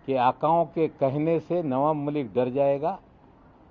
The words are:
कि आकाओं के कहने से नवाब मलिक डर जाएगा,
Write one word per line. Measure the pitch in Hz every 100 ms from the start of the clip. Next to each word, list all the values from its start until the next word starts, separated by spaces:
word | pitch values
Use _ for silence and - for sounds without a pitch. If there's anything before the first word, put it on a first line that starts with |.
| -
कि |
आकाओं | 131 123 127 151 165 160
के | 165 156
कहने | - 139 143 160 165
से | 156 175
नवाब | 156 127 147 147
मलिक | 143 147 120
डर | 107 127
जाएगा, | 131 139 139 160 190 - - - - - - -